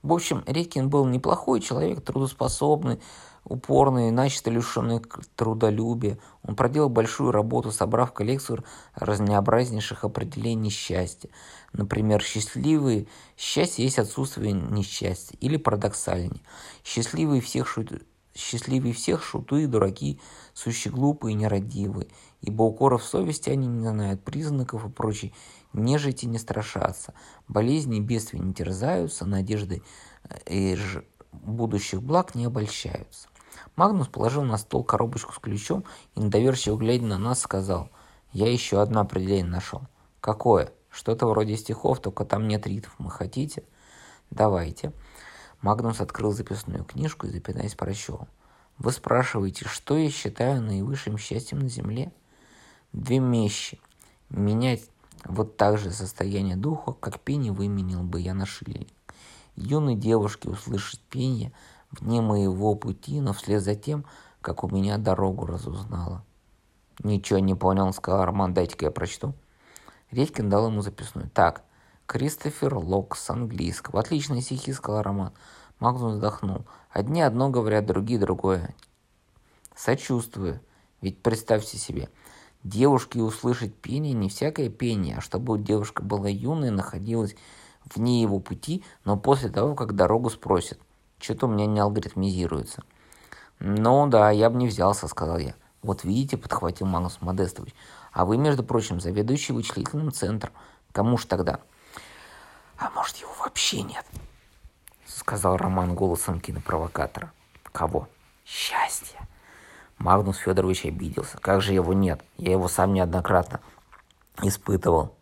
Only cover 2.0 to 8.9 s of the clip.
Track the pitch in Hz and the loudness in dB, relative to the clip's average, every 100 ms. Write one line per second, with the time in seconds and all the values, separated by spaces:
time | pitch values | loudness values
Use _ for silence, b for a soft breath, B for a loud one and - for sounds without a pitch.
2 | - 135 135 - 127 - 143 151 131 - | -4 -2 -2 -2 -2 2 2 2 2 -4
3 | B B B B - 123 - 135 139 127 | B B B B -10 -8 2 6 6 6
4 | 117 117 139 135 - 117 117 120 120 117 | 4 4 2 0 0 0 0 -2 0 -2
5 | - - - - 113 113 113 107 113 120 | -4 -16 -14 -2 0 4 4 4 0 0
6 | 104 98 B B - 101 123 147 143 117 | -2 -4 B B -8 2 2 4 4 4
7 | 113 - 127 107 110 120 110 104 - 117 | 2 2 2 4 2 0 -2 -2 2 4
8 | 120 - 104 135 - 117 B B B | 2 0 -2 -2 -2 -6 B B B